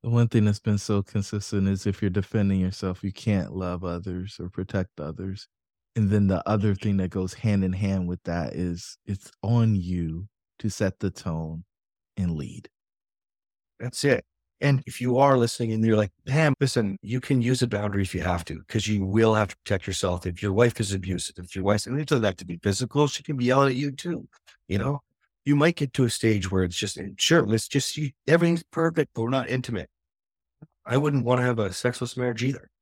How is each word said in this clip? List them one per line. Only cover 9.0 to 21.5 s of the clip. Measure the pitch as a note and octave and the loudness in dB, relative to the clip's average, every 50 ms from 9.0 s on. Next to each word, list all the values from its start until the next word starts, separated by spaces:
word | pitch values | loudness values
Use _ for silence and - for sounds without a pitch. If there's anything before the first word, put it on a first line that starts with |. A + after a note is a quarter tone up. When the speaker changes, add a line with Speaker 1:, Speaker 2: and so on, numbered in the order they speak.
| _ | _
Speaker 1:
it's | - G2 F#2+ - - _ _ | -8 -8 -8 -8 -18 _ _
on | - G2+ A#2 A#2+ A2+ A2 G#2 | -2 0 2 4 4 4 2
you | G2 F2 F2 F#2 F2+ E2+ D#2+ D#2 E2+ G2+ G#2 _ _ _ _ _ - | 2 0 -2 -2 -2 -2 -4 -4 -8 -10 -12 _ _ _ _ _ -6
to | - G#2+ | -6 -6
set | - - G#2+ F#2+ - _ | -2 0 -2 -2 0 _
the | - F#2+ | -6 -6
tone | - - - F2+ D#2+ D#2+ D#2+ D#2+ D#2+ D#2+ F#2 _ _ _ _ _ _ _ _ _ _ | -6 -4 -6 -6 -4 -4 -6 -6 -8 -12 -14 _ _ _ _ _ _ _ _ _ _
and | - F#2 F2 | -4 -2 -2
lead. | E2 D2+ C#2 - - - - - _ _ _ _ _ _ _ _ _ _ _ _ _ _ _ _ _ _ _ _ _ _ | -2 -4 -8 -10 -12 -16 -18 -20 _ _ _ _ _ _ _ _ _ _ _ _ _ _ _ _ _ _ _ _ _ _
Speaker 2:
That's | A2+ B2 - - | -10 -10 -6 -2
it. | - C#3+ B2+ - - _ _ _ _ _ _ _ | 2 2 2 2 0 _ _ _ _ _ _ _
And | - C#3+ C#3 C3 - | 2 2 2 2 0
if | - - - | -6 -8 -4
you | B2 B2 A#2+ B2+ | -2 0 4 6
are | C#3 C#3 C3+ | 6 6 6
listening | B2+ A#2 A#2 - - A#2+ A2+ | 6 4 2 0 -2 -2 -2
and | A2 A2 A2 | 0 2 4
you're | A2+ A2 G#2+ | 4 4 4
like, | G#2 G2 _ _ _ | 2 0 _ _ _
"Man, | - C3 D#3 D#3+ D3 C3+ _ | -2 2 2 4 4 2 _
listen, | C#3 C3 - B2 A2 G2 G2 - | 0 0 2 0 0 0 -4 -6
you | - G2+ A#2+ B2+ | -8 -6 -6 -6
can | - - C#3 B2 | -2 0 0 2
use | A#2 B2 C3 B2+ | 2 2 2 2
a | B2+ | 0
boundary | A2+ G#2 G#2 G#2 G2+ G2 G2+ | 0 0 -2 -2 -2 0 0
if | G2 F2+ - | -2 -2 -2
you | F2+ | -4
have | D#2+ F2+ F2 E2+ E2+ | -2 -2 -2 -2 -4
to, | - - - - _ | -8 -12 -12 -12 _
'cause | - A2+ G2+ | -4 -2 -2
you | G#2+ G#2+ G2+ F#2+ | 0 -2 -2 0
will | G2 F#2+ A2+ A2+ A2 A2 | 0 2 4 4 6 6
have | G#2+ G#2+ G2 | 4 2 0
to | - _ | -4 _
protect | _ - G#2 F#2 - | _ -4 -4 -2 -2
yourself." | - F#2+ - - F#2 F2+ F2 - | -6 -4 -2 -2 -2 -2 -2 -4
If | F#2 F2 - | -8 -8 -4
your | - G#2 F#2+ | -4 -2 4
wife | G#2 A#2+ A#2+ - - | 4 4 4 4 0
is | A2 F#2+ | -4 -2
abusive, | G2+ F#2+ F2 F#2+ F#2 E2+ - - - - | -2 -6 -4 -4 -6 -6 -6 -8 -10 -14
if | F2+ - | -16 -12